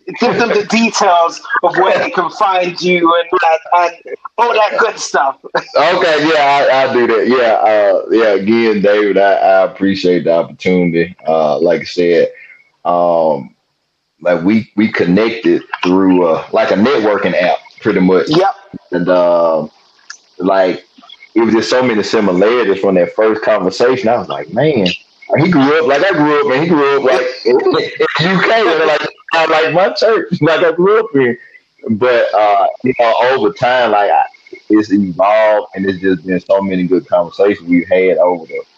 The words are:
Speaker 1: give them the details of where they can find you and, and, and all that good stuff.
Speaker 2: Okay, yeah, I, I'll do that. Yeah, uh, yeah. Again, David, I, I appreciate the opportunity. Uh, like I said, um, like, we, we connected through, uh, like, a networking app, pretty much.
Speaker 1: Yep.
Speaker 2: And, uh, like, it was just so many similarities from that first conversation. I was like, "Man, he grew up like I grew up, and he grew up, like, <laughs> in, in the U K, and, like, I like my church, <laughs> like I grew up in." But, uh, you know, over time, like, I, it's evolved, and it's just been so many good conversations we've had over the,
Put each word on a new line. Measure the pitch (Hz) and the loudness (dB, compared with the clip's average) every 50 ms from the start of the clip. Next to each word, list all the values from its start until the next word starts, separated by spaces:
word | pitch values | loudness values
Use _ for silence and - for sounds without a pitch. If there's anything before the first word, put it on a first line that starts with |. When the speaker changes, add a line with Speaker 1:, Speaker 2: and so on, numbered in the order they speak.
| _ - - - | _ -16 -6 -4
Speaker 1:
give | 233 247 185 - | -2 -2 0 -2
them | 240 220 | -2 0
the | - 208 208 | 0 -2 -2
details | - 208 226 233 220 - - 208 196 175 170 165 165 160 - - - - - - | -2 0 0 0 0 0 0 0 2 2 2 2 0 -2 -8 -10 -6 -6 -2 -2
of | 170 - | -2 0
where | 349 - 233 202 - | 0 0 0 0 0
they | 180 - | -2 -4
can | - 190 175 160 | -4 -4 -6 -6
find | - - 214 196 185 185 180 175 175 - | -4 -2 -2 0 0 0 -2 -4 -6 -4
you | - 180 180 175 170 165 170 | -2 -2 0 2 2 2 2
and, | 170 170 - 180 190 180 | 0 0 -2 -2 0 0
and, | 165 160 156 - - 175 175 175 170 170 - - | 0 0 0 -2 -2 0 0 0 0 -4 -8 -14
and | 127 131 - _ - - - | -16 -16 -14 _ -12 -4 -2
all | 233 240 226 | 0 0 2
that | 220 214 196 - 196 | 0 0 0 0 -2
good | 220 214 - - | -2 -2 -2 -8
stuff. | - - - 175 143 139 131 - - | -12 -6 -4 -2 -2 -2 -4 -8 -14
Speaker 2:
Okay, | - - 170 - - - - 143 165 185 185 185 170 156 147 147 160 | -8 -8 -8 -8 -4 -2 0 0 2 0 0 0 0 0 0 0 0
yeah, | 160 151 143 139 143 139 131 123 | 2 2 2 2 2 2 2 2
I, | 127 131 135 | 2 2 0
I'll | 127 117 | 0 0
do | 123 120 113 | 0 0 2
that. | 113 107 90 110 | 2 0 2 2
Yeah, | 127 127 120 113 107 | 2 2 2 2 2
uh, | - - 107 107 107 104 101 92 90 - - | 2 2 2 2 2 2 2 2 0 0 0
yeah. | 98 110 113 107 101 | 0 2 2 2 2
Again, | 95 95 101 113 117 117 113 107 101 92 | 0 0 0 2 2 2 2 0 2 2
David, | 101 104 107 104 101 95 95 | 2 2 2 2 2 2 2
I, | 101 98 95 | 2 2 2
I | - - 92 95 95 92 | 2 2 2 4 4 2
appreciate | 90 - - 98 98 95 - - 90 90 85 71 | 0 -2 -2 -2 -2 -2 0 0 0 0 0 0
the | 80 82 | 0 0
opportunity. | 85 82 - - - - 95 92 90 90 87 82 85 85 90 92 - - | 0 -2 -4 -8 -6 -2 0 0 2 0 0 0 0 -2 -2 -6 -10 -4
Uh, | 76 80 80 78 76 73 69 | -2 -2 0 0 0 0 0
like | 80 87 82 76 | 0 0 0 -2
I | 73 | -4
said, | - - 87 87 85 85 82 - - - - - - - _ _ _ _ _ _ | -6 -4 -2 0 2 2 2 0 0 -4 -12 -20 -20 -20 _ _ _ _ _ _
um, | 85 87 87 87 - - 82 80 80 76 69 64 - _ _ _ _ _ _ _ _ _ _ _ _ _ _ | -4 -2 0 0 0 0 0 0 0 -2 -4 -6 -14 _ _ _ _ _ _ _ _ _ _ _ _ _ _
like, | 78 87 87 85 82 | -4 -2 -2 0 0
we, | 95 110 110 107 - _ | 0 0 0 -2 -4 _
we | 104 110 110 - | -2 -2 -2 -2
connected | - 101 87 90 101 110 117 117 - - 85 85 82 - - - - - | -2 -2 0 0 0 0 0 -4 -2 -2 0 0 0 -2 -8 -12 -6 -4
through, | 90 92 95 95 95 92 90 87 | -2 0 2 2 2 2 2 2
uh, | 82 80 80 - - - | 0 0 -2 -4 -4 -2
like, | 110 113 80 | -2 0 0
a | 90 | 0
networking | 95 107 131 143 120 104 107 104 95 98 92 82 | 0 2 0 0 0 0 0 -2 0 -2 -2 -2
app, | 85 90 87 - - - - - - | 0 0 0 -2 -4 -6 -16 -20 -6
pretty | - 117 95 95 | -4 -2 0 0
much. | 92 92 92 87 - - | 2 2 2 2 0 0
Speaker 1:
Yep. | 151 170 190 196 - - - - - - - _ 87 | 0 0 0 0 -2 -6 -14 -20 -20 -20 -14 _ -6
Speaker 2:
And, | 87 87 87 | -4 -2 0
uh, | 90 90 87 87 87 85 85 82 80 78 78 76 - _ _ _ _ _ _ _ - - _ _ _ - | 0 2 2 2 2 2 2 0 0 -2 -4 -6 -12 _ _ _ _ _ _ _ -20 -20 _ _ _ -6
like, | 90 95 95 95 95 92 - - - _ _ - - - - _ - _ _ | -2 0 2 2 2 0 -2 -4 -10 _ _ -20 -20 -20 -20 _ -20 _ _
it | 110 | 0
was | 117 110 107 | 2 2 2
just | 113 - - | 0 0 0
so | 131 127 127 | 0 0 0
many | 127 113 104 95 | 0 0 -2 -2
similarities | - - 113 107 98 90 90 101 110 120 123 113 98 95 95 | -2 -2 0 0 0 2 2 2 2 2 2 0 0 -2 0
from | - 98 95 | 0 0 2
that | 90 85 85 - | 2 0 0 0
first | - 107 110 107 110 - | 0 0 0 0 0 0
conversation. | 123 107 101 92 92 - - 123 123 - 95 98 110 | 0 0 0 0 -4 -2 0 0 0 0 0 0 0
I | 120 117 | -2 -2
was | 92 76 | -2 -6
like, | 71 73 - 80 90 | -8 -10 -10 -8 -4
"Man, | 113 143 160 147 117 95 87 85 - - _ _ _ - - - 123 | 0 0 0 0 0 -2 -2 -4 -6 -12 _ _ _ -6 -4 -2 0
he | 156 185 | 2 2
grew | 175 147 135 143 147 165 | 2 2 2 2 2 2
up | - | 2
like | 127 139 143 170 | 2 2 2 2
I | 196 190 | 0 0
grew | 151 147 151 151 147 143 | 0 0 0 0 0 0
up, | 127 127 | 0 0
and | 135 160 | -2 0
he | 175 | 0
grew | 175 147 143 139 139 139 | 0 2 2 2 0 0
up, | - | 0
like, | 127 127 131 127 - - | 0 0 0 -2 -4 -8
<laughs> | - - | -4 -2
in, | 113 123 139 | 0 0 2
in | - - - | 2 0 -2
the | 117 - - - - 156 160 - - | -2 -4 -6 -4 -4 -4 -4 -2 -2
U | 156 180 190 175 - | -2 0 0 0 0
K, | - 226 226 214 180 165 | 0 0 0 0 0 0
and, | 156 160 | 0 0
like, | 156 151 151 156 - - - _ - - | 0 0 -2 -4 -8 -12 -14 _ -4 -2
I | 165 160 | -2 0
like | 156 160 156 160 160 151 | 0 0 0 0 0 0
my | 175 190 - - | 0 0 0 0
church, | - - 220 226 190 - - 180 156 | 0 0 0 0 0 -2 -4 -4 -2
<laughs> | 147 | 0
like | 160 160 151 | 0 2 2
I | 175 165 160 | 0 0 0
grew | 170 175 196 214 226 | 2 2 2 2 2
up | 220 - 143 | 0 0 0
in." | 139 131 120 117 - - - _ - _ _ _ _ - 113 110 | 0 0 0 -2 -4 -10 -20 _ -20 _ _ _ _ -6 -6 -2
But, | 98 120 127 120 117 107 - - | 0 0 2 2 2 0 0 0
uh, | 101 107 104 101 98 95 85 - - - | 2 2 2 2 2 0 0 -2 -4 -4
you | 127 127 - | -4 0 0
know, | 120 113 107 - 120 127 135 | 0 0 2 2 0 0 0
over | 127 107 104 101 | 0 0 -2 -2
time, | - 131 123 127 127 120 110 107 | -2 -2 0 0 0 0 2 2
like, | 104 104 95 | 2 2 2
I, | 82 73 65 - - _ _ _ - - - _ | 2 0 0 -2 -6 _ _ _ -20 -20 -4 _
it's | 104 107 107 104 95 | 0 0 2 2 0
evolved, | 104 101 92 85 87 92 101 107 110 110 107 107 104 104 - - | 0 0 -2 -2 -2 0 2 2 2 2 2 2 0 -2 -4 -8
and | 95 95 98 | -6 -4 -4
it's | 95 87 | -4 -2
just | 92 95 92 85 78 | -2 -2 -2 -2 -2
been | 92 92 87 | -4 -6 -6
so | - - 98 98 | -2 0 0 0
many | 98 95 95 92 90 | 0 -2 -2 -2 -2
good | 85 90 87 80 - | 0 0 -2 0 0
conversations | 87 87 87 82 - - 98 101 101 - 85 | -2 -2 -2 -2 -2 0 0 0 0 -2 -2
we've | 87 87 87 85 - | 0 0 0 0 0
had | 92 92 92 92 85 82 | 0 2 2 2 2 2
over | - 90 90 85 80 | 2 0 0 -2 -6
the, | - - - - - _ | -12 -12 -14 -14 -14 _